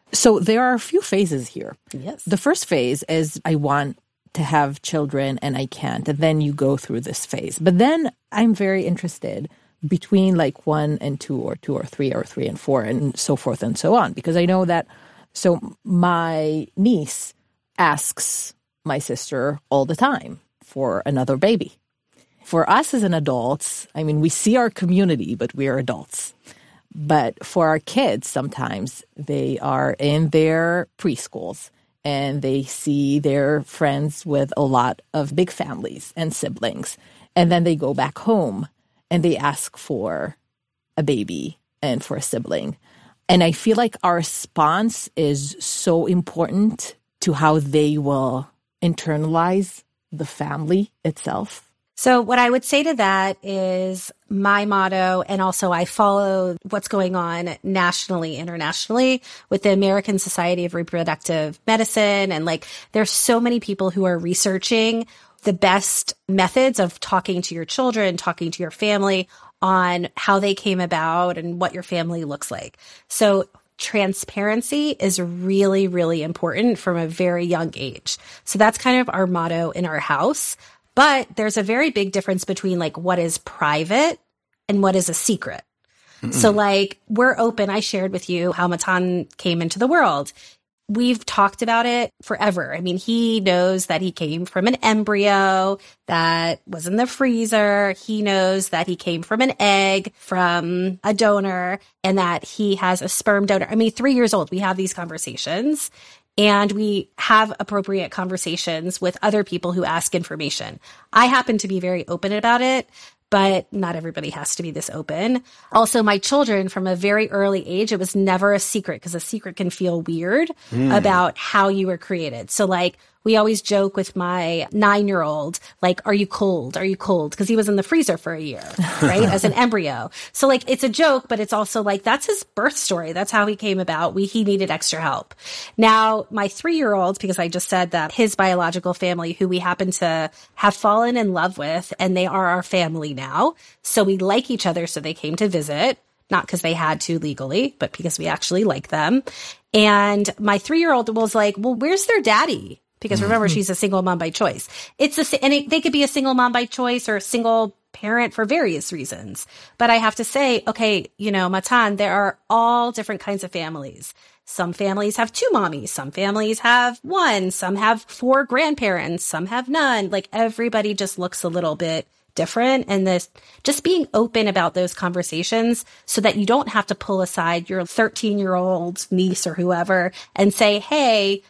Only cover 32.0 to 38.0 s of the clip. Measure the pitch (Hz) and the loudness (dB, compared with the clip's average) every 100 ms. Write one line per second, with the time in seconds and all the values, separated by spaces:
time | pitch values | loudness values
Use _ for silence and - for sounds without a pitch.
32 | 147 143 139 143 135 139 131 - 151 143 | -4 -2 -2 -2 -2 -2 -4 -6 -2 0
33 | 139 143 147 139 139 151 - - 202 139 | 2 2 2 2 2 0 -4 -2 0 0
34 | 151 - 175 143 139 - 139 127 123 - | -4 -6 -2 -2 0 0 2 2 2 -2
35 | _ 156 139 143 180 - 151 127 - 123 | _ -4 -2 -2 -2 -4 -8 -8 -10 -12
36 | - - 160 - - - 113 - - - | -14 -8 -6 -4 -6 -4 -6 -6 -10 -12
37 | _ _ _ 175 170 175 170 160 135 143 | _ _ _ 4 4 4 4 2 0 0